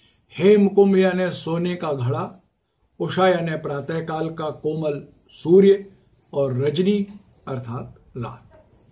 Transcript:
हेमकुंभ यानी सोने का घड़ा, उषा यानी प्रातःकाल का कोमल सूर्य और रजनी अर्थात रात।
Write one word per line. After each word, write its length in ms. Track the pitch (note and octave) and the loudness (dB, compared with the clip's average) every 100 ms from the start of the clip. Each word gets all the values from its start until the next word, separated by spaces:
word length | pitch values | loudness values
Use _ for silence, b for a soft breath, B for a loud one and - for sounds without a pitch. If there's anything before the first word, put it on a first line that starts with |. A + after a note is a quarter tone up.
| b b _ - | b b _ 0
हेमकुंभ 580 | F#3 G#3 G3 G3 G3 F#3+ | 4 6 6 4 4 6
यानी 340 | F#3+ F#3 F3+ | 2 2 -4
सोने 440 | E3 D#3+ E3+ F3 | -4 -6 -4 -4
का 180 | F3 D#3+ | -4 -6
घड़ा, 520 | C#3 B2 D3+ F#3+ - _ _ _ _ _ - | -4 -4 -4 -6 -12 _ _ _ _ _ -10
उषा 280 | E3 F3+ F#3 | -6 0 2
यानी 220 | F3 E3 | 2 -2
प्रातःकाल 800 | D#3 D3+ C#3+ C#3+ E3 D#3+ D#3 D#3+ | -6 -6 -8 -6 -8 -6 -6 -6
का 200 | D#3+ D#3 | -6 -10
कोमल 580 | C#3+ D3+ D#3 D#3 C#3 - _ _ | -6 -6 -4 -4 -6 -12 _ _
सूर्य 580 | - D#3 F#3 G3 G3+ - _ _ _ _ | -8 4 6 6 4 0 _ _ _ _
और 240 | C#3+ C#3 B2 | -4 -2 -2
रजनी 480 | C#3+ D3 F#3 G#3 G3+ - _ _ - | -2 0 0 0 -4 -10 _ _ -12
अर्थात 460 | C3 A#2+ B2 B2 - _ C3 | -12 -10 -12 -14 -20 _ -14
रात। 520 | A2+ - _ _ _ _ _ | -14 -14 _ _ _ _ _